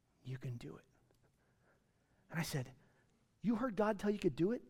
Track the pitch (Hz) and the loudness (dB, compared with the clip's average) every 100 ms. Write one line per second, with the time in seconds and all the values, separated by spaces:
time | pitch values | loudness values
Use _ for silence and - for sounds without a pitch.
0 | _ _ 127 131 135 120 147 - - _ | _ _ -12 -10 -8 -8 -10 -14 -18 _
1 | _ _ _ _ _ _ _ _ _ _ | _ _ _ _ _ _ _ _ _ _
2 | _ _ - 160 165 143 123 - _ _ | _ _ -8 -4 -2 -2 -4 -10 _ _
3 | _ _ _ _ 190 220 262 185 214 214 | _ _ _ _ 0 2 2 2 2 2
4 | 208 208 185 139 180 247 - | 0 2 2 2 2 0 -2